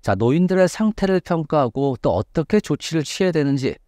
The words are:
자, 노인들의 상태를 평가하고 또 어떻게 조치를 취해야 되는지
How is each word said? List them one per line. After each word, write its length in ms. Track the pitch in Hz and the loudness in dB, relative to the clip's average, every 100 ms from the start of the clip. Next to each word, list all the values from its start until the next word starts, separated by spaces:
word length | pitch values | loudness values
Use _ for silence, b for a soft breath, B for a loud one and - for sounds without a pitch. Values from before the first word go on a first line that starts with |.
자, 140 | - 98 | -2 0
노인들의 540 | 117 156 180 190 180 | 2 2 2 4 2
상태를 500 | - 220 - 190 190 | 2 -2 0 0 0
평가하고 760 | - 170 151 151 127 131 139 123 | 0 -4 0 0 0 -2 -4 -2
또 100 | 139 | -2
어떻게 500 | 90 - - 151 214 | -2 -2 -4 0 0
조치를 420 | - 147 - 160 | 0 -6 -2 -4
취해야 300 | 147 - 185 | -4 -2 0
되는지 420 | 160 143 139 127 - | 0 0 0 -2 -6